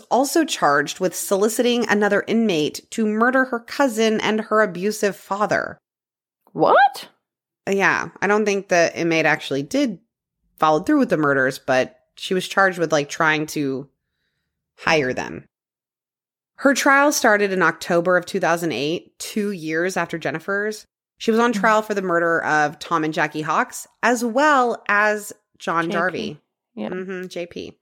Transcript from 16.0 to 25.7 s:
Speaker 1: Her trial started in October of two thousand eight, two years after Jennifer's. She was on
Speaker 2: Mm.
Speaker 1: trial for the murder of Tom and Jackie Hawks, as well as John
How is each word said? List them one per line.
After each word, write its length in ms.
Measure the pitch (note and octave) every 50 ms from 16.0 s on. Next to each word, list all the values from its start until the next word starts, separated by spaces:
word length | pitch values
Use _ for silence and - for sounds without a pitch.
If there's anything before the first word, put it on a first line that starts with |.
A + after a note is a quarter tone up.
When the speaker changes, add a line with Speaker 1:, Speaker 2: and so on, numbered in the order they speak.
| _ _ _ _ _ _ _ _ _ _ _
Speaker 1:
Her 160 | - - C#4 C4+
trial 380 | C4+ - D4 C4+ C#4 C#4+ D4+ D4
started 400 | - - A#3+ G#3 G3+ G#3 G3 F#3+
in 100 | F#3 F3
October 540 | D#3+ E3 - - - F3+ F3 E3+ F#3 F3+
of 80 | F3+ F3
two 160 | - - F#3+
thousand 320 | F3+ D#3+ E3+ E3+ F3 E3 C3
eight, 460 | - D3 D3+ E3+ F#3+ - _ _ -
two 320 | - - - A3 G3+ G#3
years 460 | G#3 F3 D3+ D#3 D#3+ D#3+ E3+ F#3+ F#3
after 200 | F#3 E3+ E3 -
Jennifer's. 680 | E3 - D3+ C3+ D#3 - - G3 G3+ G#3 G#3+ G#3+ G#3+ - _ _ _ _ _ _ -
She 120 | - -
was 100 | A3 A3+
on 120 | A#3 A#3+ A#3+
Speaker 2:
Mm. 80 | G3+
Speaker 1:
trial 220 | G3 A3+ G#3+ G#3+ A3
for 100 | A3 G#3+
the 80 | G3+ F#3
murder 400 | F#3 E3+ E3+ E3+ E3+ E3 D#3+ -
of 340 | - D#3 D3+ D3+ D3 D3+ -
Tom 260 | - - F3 E3 D#3
and 80 | D#3 D#3
Jackie 300 | F3 D3+ D3+ - D3+ D3+
Hawks, 440 | D#3+ D#3 G3+ B3+ B3+ - - - - _ - -
as 220 | A3 B3 A3+ A#3+
well 580 | A#3 G#3+ C4 D4 D#4 D4 C4 B3 A#3+ G#3+ - - -
as 440 | G#3 G3+ G#3+ G#3+ G#3 G#3 G3 - - _ _ _ _ _
John 260 | - G3